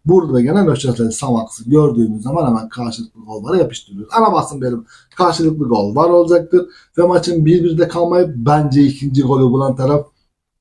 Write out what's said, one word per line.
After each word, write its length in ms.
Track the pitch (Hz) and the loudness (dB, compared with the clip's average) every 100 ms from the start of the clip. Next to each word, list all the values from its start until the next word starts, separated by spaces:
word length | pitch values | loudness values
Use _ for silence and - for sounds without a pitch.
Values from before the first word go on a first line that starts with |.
| 151 | 2
Burada 280 | 185 156 | 2 2
da 80 | 127 | 0
gene 240 | 123 196 165 | 2 2 2
Neuchâtel 420 | 127 131 117 113 | 0 -2 -2 -4
Xamax'ı 640 | 110 135 113 113 - 117 | -4 -4 -4 -4 -10 0
gördüğümüz 540 | 151 143 117 107 107 | 2 4 2 0 -2
zaman 240 | 123 165 135 | -6 -2 -2
hemen 220 | 113 113 | -2 -6
karşılıklı 520 | 123 117 117 117 113 | -10 -10 -10 -14 -18
gol 220 | 110 107 | -16 -12
vara 140 | 117 180 | -2 0
yapıştırıyoruz. 560 | 139 - - 98 107 226 | 0 -4 -16 -16 -4 0
Ana 160 | 214 | 0
basın 280 | 165 127 139 | 0 -4 -6
benim 240 | 127 117 - _ _ - | -6 -6 -10 _ _ -2
karşılıklı 520 | 175 156 160 156 123 | -2 0 -2 -2 -2
gol 280 | 110 101 127 | -2 0 0
var 140 | 170 | 2
olacaktır. 580 | 175 165 175 - 180 175 - _ - | 4 4 2 2 0 0 -10 _ 0
Ve 60 | |
maçın 420 | 175 175 175 170 156 | 2 2 0 0 2
bir 180 | 175 | 2
birde 240 | 170 160 165 | 2 0 -2
kalmayıp 420 | 175 170 180 165 123 | -2 0 2 0 -2
bence 480 | 123 151 147 139 | 0 2 2 2
ikinci 400 | 139 - 139 131 | 2 0 -2 0
golü 200 | 127 131 | 0 2
bulan 320 | 127 135 135 131 | 2 2 -2 -2
taraf 320 | 131 147 - _ _ _ _ _ | 0 -2 -4 _ _ _ _ _